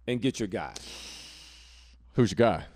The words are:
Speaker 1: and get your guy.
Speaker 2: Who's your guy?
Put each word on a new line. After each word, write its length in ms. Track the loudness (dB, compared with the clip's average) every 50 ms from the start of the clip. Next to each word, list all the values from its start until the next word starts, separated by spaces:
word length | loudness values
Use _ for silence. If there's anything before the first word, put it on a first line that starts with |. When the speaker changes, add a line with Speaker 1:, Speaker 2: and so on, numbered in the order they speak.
| -4
Speaker 1:
and 160 | -4 -2 0 0
get 180 | 0 0 0
your 60 | -4
guy. 260 | -4 -4 -6 -6 -6 -10 -12 -14 -14 -16 -16 -16 -16 -16 -18 -18 -20 -20 -20 -20 -20 -20 -20 -20 -20 -20 -20 -20 -20 -20 -20 -20 -4 2
Speaker 2:
Who's 160 | 2 2 2
your 60 | 6
guy? 280 | 6 6 6 6 2 -4 -10 -16